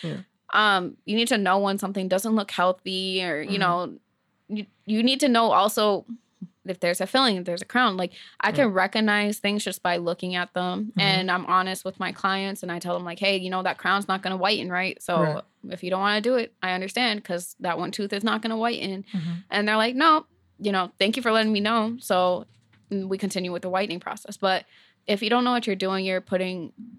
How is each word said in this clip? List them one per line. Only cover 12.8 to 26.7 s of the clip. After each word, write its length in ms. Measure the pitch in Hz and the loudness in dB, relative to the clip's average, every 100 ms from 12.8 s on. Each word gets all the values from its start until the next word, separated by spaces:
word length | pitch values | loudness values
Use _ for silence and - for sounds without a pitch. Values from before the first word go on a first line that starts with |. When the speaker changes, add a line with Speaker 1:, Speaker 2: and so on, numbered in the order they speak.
| 175 | -4
Speaker 2:
them, 100 | 175 | -4
like, 140 | 175 175 | -4 -2
"Hey, 180 | 202 196 | 0 2
you 120 | 185 | 0
know, 140 | 185 | -2
that 140 | 185 - | -2 -2
crown's 280 | 175 196 208 | 0 0 2
not 140 | 190 | -2
gonna 160 | 185 190 | -2 0
whiten, 320 | 190 214 180 | 0 0 -2
right? 300 | 180 185 - | -2 -2 -4
So 200 | - 170 | -2 2
Speaker 1:
Right. 220 | 165 147 - _ - | 2 0 -8 _ -14
Speaker 2:
if 120 | 180 | -10
you 60 | 180 | -4
don't 120 | 185 | 0
wanna 200 | 196 208 | 2 2
do 140 | 220 254 | 2 0
it, 180 | 226 _ | 0 _
I 120 | 185 | -2
understand, 500 | 180 190 240 240 208 | -2 -2 0 0 -2
'cause 320 | - 175 180 - | -4 -6 -6 -8
that 160 | 180 170 | -4 -2
one 120 | 175 | -4
tooth 220 | 214 202 | -4 -6
is 100 | 202 | -2
not 180 | 220 220 | 0 0
gonna 160 | 226 226 | -2 -2
whiten." 480 | 233 233 190 190 196 | -2 -2 -6 -8 -8
Speaker 1:
Mm-hmm. 180 | 196 165 170 - | -6 -4 -8 -2
Speaker 2:
And 180 | 202 208 | 0 2
they're 100 | 214 | 2
like, 180 | 226 254 | 2 4
"No, 300 | 320 311 - _ _ _ | 4 4 2 _ _ _
you 120 | 202 | -2
know, 200 | 190 180 - | 0 -2 0
thank 180 | 196 247 | 0 2
you 60 | |
for 80 | 240 | 2
letting 200 | 220 220 | 2 4
me 80 | 214 | 2
know." 360 | 208 226 220 233 | 2 2 0 -4
So, 460 | - 185 180 180 - _ _ _ _ | 0 2 4 2 -4 _ _ _ _
mm, 160 | 202 190 | -6 -4
we 100 | 190 | -4
continue 340 | 202 190 180 | -2 -4 -4
with 120 | 175 | -6
the 60 | 185 | -2
whitening 300 | 185 208 170 | -2 -2 -4
process. 380 | - - - 208 | -8 -10 -12 -4
But 280 | 190 185 - _ _ _ - | 0 0 -2 _ _ _ -2
if 160 | 202 | -2
you 60 | 214 | 2
don't 120 | 240 | 2
know 80 | 247 | 4
what 140 | 240 226 | 0 0
you're 100 | 190 | -2
doing, 300 | 190 190 190 | 0 0 0
you're 160 | 185 | -2
putting 520 | - 185 185 185 160 | -2 -2 -2 -4 -10